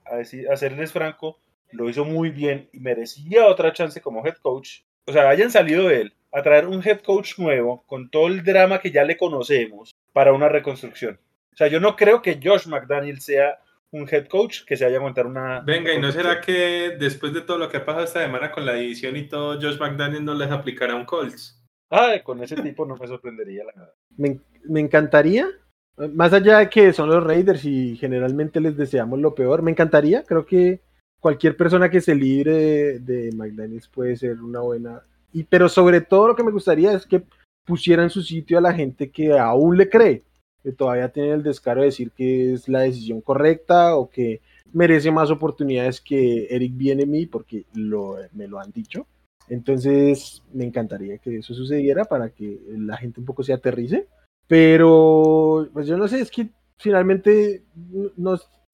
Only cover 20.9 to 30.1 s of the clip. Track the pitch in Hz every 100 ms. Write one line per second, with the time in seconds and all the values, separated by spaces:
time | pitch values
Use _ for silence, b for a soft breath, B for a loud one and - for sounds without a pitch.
20.9 | 120 123 170 127 - - _ _ _ _
21.9 | 190 240 202 - 123 123 156 147 139 143
22.9 | 127 120 123 123 110 98 98 110 92 87
23.9 | _ _ - 143 135 _ _ - 156 147
24.9 | 151 151 147 156 220 381 - _ _ _
25.9 | - 151 156 170 196 202 214 196 220 196
26.9 | 165 151 170 160 170 190 160 143 131 127
27.9 | 117 135 127 127 143 151 165 160 147 135
28.9 | 131 113 135 151 147 127 160 165 160 160
29.9 | 151 151